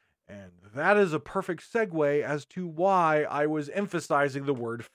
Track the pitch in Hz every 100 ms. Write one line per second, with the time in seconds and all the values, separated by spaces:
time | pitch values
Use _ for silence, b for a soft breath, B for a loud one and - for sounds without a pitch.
0 | _ _ - 101 92 87 98 120 175 208
1 | 190 151 - 196 185 165 - 233 220 160
2 | 143 147 123 147 - 185 175 156 190 185
3 | 165 151 147 143 151 156 143 196 208 170
4 | - 147 143 135 139 131 117 117 113